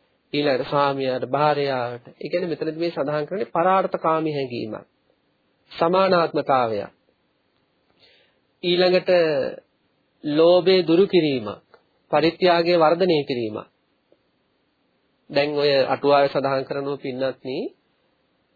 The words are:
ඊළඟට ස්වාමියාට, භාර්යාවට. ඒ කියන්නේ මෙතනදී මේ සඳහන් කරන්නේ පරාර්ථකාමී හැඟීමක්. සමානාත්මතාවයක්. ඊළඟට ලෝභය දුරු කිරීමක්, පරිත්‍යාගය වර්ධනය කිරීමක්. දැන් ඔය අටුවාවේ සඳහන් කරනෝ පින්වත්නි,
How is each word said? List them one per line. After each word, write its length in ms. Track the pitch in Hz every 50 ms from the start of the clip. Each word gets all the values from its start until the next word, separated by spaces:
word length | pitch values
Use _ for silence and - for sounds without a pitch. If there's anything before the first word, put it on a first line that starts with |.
| _ _ _ _ _ _ -
ඊළඟට 360 | 147 147 147 135 123 - -
ස්වාමියාට, 560 | 151 143 143 143 139 139 135 131 127 127 127
භාර්යාවට. 800 | 123 131 139 147 151 147 143 143 139 131 127 120 120 120 120 - -
ඒ 180 | - _ - -
කියන්නේ 220 | - 175 185 175
මෙතනදී 300 | 156 - 160 156 156 160
මේ 120 | 170 170 165
සඳහන් 340 | 170 143 143 147 151 151
කරන්නේ 260 | 147 180 202 233 - -
පරාර්ථකාමී 840 | 170 170 185 190 190 185 185 - 180 - 170 160 160 160 156 151
හැඟීමක්. 520 | 143 139 127 120 117 117 107 107 101 95 _ _ _ _ _ _ _ _ _ _ _ _ _ _ _ _ _ -
සමානාත්මතාවයක්. 1160 | - 170 165 180 185 190 190 190 175 165 156 - 156 139 - 139 127 123 117 110 101 98 - - _ _ _ _ _ _ _ _ _ _ _ _ _ _ _ _ _ _ _ _ _ _ _ _ _ _ _ _ _ _ _ _ _ -
ඊළඟට 480 | 175 175 175 185 180 180 185 175 - 180 175 165 160 151 135 127 - - - - _ _ _ _ _ _ _ _ _ _ _ -
ලෝභය 520 | 151 147 151 160 170 175 180 170 180 190 190
දුරු 240 | 180 156 165 170 202
කිරීමක්, 580 | 196 - 175 156 151 139 127 107 104 101 - _ _ _ _ _ _ _ _ _ _
පරිත්‍යාගය 640 | - 151 147 165 160 - 185 180 170 170 170 170 175
වර්ධනය 440 | 170 160 156 170 170 190 185 165 151 139
කිරීමක්. 460 | - 139 120 117 107 107 104 98 - _ _ _ _ _ _ _ _ _ _ _ _ _ _ _ _ _ _ _ _ _ _ _ _ _ _ _ _ _ _ _ -
දැන් 200 | 147 143 143 147 151
ඔය 180 | 147 143 147 139 135 127
අටුවාවේ 440 | - 139 131 - 143 143 139 139 139
සඳහන් 360 | - 151 135 135 135 135 135
කරනෝ 320 | - 147 143 139 139 143
පින්වත්නි, 640 | 131 - 143 127 127 131 131 127 - - 135 131 160 233 359 - _ _ _ _ _ _ _ _ _ _ _ _ _ _ _ _